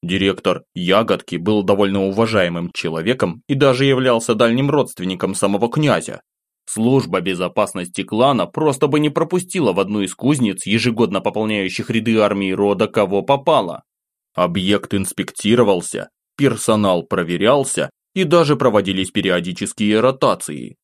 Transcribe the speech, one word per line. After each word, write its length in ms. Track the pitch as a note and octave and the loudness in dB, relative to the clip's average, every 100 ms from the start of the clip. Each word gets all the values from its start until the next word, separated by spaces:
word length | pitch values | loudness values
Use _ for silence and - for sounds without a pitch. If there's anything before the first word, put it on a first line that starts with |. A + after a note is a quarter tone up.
Директор 600 | F2 F#2+ G2 F#2 F#2+ F2 _ | -4 0 0 0 -2 -2 _
Ягодки 640 | - F2+ G2 A2+ F2+ - E2+ | -6 2 2 2 -2 -2 -6
был 280 | F2 G#2+ | 0 0
довольно 420 | F#2+ G2 G2+ G2 F#2+ | 2 2 2 2 0
уважаемым 680 | G2 A2+ G#2+ F2 E2+ F2 | 0 2 2 0 -2 -6
человеком 680 | - E2+ D#2+ E2+ C3 G2 E2 _ | -6 -6 -4 -2 -2 -2 -4 _
и 80 | C#3 | 2
даже 300 | C#3 B2+ C#3 | 2 2 2
являлся 500 | C3 B2+ A#2 A#2 A2 | 2 2 0 0 2
дальним 340 | A#2 A#2+ C#3 | 2 2 2
родственником 680 | D3+ B2+ - F#2 F2+ F#2 G2 | 0 -2 -4 -6 -4 -4 -2
самого 340 | G2 G2+ A#2 | 0 0 0
князя. 520 | C3 D3+ F#2 - - _ _ _ _ - | 0 2 0 -2 -14 _ _ _ _ -12
Служба 520 | - A2+ C3+ B2+ F#2 | -2 2 2 2 -2
безопасности 800 | F2+ F2+ F2+ E2+ G2 F#2+ F2+ - | -2 -2 -2 -2 -2 -4 -10 -8
клана 420 | F#2+ G#2+ C3 B2+ F2 | -6 0 2 2 -2
просто 420 | - D3+ C3+ D3+ | -2 -2 0 0
бы 120 | D3+ | 0
не 100 | D3+ | 0
пропустила 600 | C#3+ D#3+ F3+ F3+ F#3 B2+ | -2 -2 -2 -4 -2 0
в 80 | F#2 | 0
одну 220 | G2 G#2 | 0 -2
из 120 | F#2+ | -4
кузниц, 520 | - B2 D3 A2+ F2+ - | -4 -2 0 0 -2 -2
ежегодно 560 | A2 A#2+ A2 A2 F#2+ | 0 0 0 0 0
пополняющих 680 | G2 G#2 A2 G#2+ F#2 - - | -2 -4 -4 -2 -4 -6 -4
ряды 280 | A2+ A2+ A2 | -2 0 2
армии 320 | G2+ G2+ G2 | 2 2 -2
рода, 360 | F#2 G2+ G2 G#2+ | 0 0 2 0
кого 340 | - G2 G2 | 0 0 0
попало. 640 | - C#3 C3+ D3+ F#2 D#2+ _ _ _ _ _ - | 0 0 2 0 0 -8 _ _ _ _ _ -2
Объект 580 | F2+ F2+ F#2 G2+ - | -2 0 0 0 0
инспектировался, 1160 | G2+ F#2 - - - G2+ A#2+ G#2+ F#2 F2 - - _ _ - | -4 -4 -6 -8 -4 2 4 4 2 -2 -10 -12 _ _ 0
персонал 680 | C#3 A2+ - G#2+ G#2 F2+ | 0 0 0 2 2 0
проверялся 840 | E2 F#2 E2+ E2+ G2+ C#3+ C3+ - D2 _ _ | 0 -4 -2 0 2 2 0 -4 -6 _ _
и 120 | F#3+ F3+ | -4 2
даже 320 | E3+ D3+ C#3 | 4 4 2
проводились 540 | B2+ G#2 F#2+ F#2+ F#2 | 4 2 2 -2 -2
периодические 880 | G#2+ F#2+ F2+ F2 F2 G2 - G#2 G#2+ | -2 0 0 -2 -6 -8 -2 0 2
ротации. 760 | B2 C3+ B2+ F2+ - D2 A#1 - | 2 2 0 0 -6 -12 -14 -18